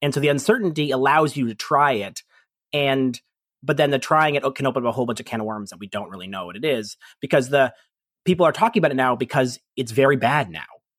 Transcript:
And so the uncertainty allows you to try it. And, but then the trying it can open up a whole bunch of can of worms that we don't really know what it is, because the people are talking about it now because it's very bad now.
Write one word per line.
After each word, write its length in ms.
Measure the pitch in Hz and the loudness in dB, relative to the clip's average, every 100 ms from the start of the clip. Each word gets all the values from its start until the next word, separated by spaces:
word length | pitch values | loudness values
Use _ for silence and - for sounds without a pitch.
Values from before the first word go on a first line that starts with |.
And 120 | 147 | -4
so 60 | 143 | 0
the 100 | 143 | 0
uncertainty 600 | 143 135 247 190 156 147 | 2 2 0 0 -2 -2
allows 460 | 131 135 151 156 143 | 0 2 4 2 0
you 100 | 120 | -4
to 80 | 107 | -6
try 380 | - 143 143 | -2 2 2
it. 300 | 113 98 - - _ _ _ _ | 0 -4 -12 -20 _ _ _ _
And, 460 | 147 139 135 131 123 _ _ _ _ | -2 0 2 0 -4 _ _ _ _
but 140 | 139 143 | -2 0
then 140 | 147 | 2
the 80 | 139 | 0
trying 360 | - 156 156 143 | 2 2 2 0
it 80 | 135 135 | -2 -2
can 100 | 139 | -2
open 200 | 127 120 | -2 -2
up 40 | |
a 20 | |
whole 140 | 113 117 | -2 -4
bunch 140 | 110 | -6
of 60 | 117 | -6
can 140 | 113 | -6
of 60 | 107 | -6
worms 240 | 107 101 | -8 -10
that 100 | 90 | -14
we 80 | 101 | -12
don't 220 | 104 101 | -10 -10
really 180 | 95 92 | -12 -12
know 180 | 98 90 | -10 -10
what 100 | 95 | -6
it 100 | 151 | -2
is, 320 | 123 104 - - _ | -2 -4 -14 -20 _
because 280 | 135 147 127 | 0 0 2
the 240 | 139 127 - _ _ _ _ - | 2 2 -2 _ _ _ _ -2
people 200 | 175 165 | 2 2
are 60 | |
talking 300 | - 226 226 | 4 2 2
about 100 | 160 | 2
it 40 | 131 | 2
now 200 | 127 120 | 0 0
because 440 | 123 147 127 120 _ - | -2 0 0 -4 _ -8
it's 160 | 120 | -4
very 240 | 113 139 139 | 2 4 4
bad 340 | 117 151 107 | 2 0 -2
now. 160 | 78 64 - _ | -8 -18 -20 _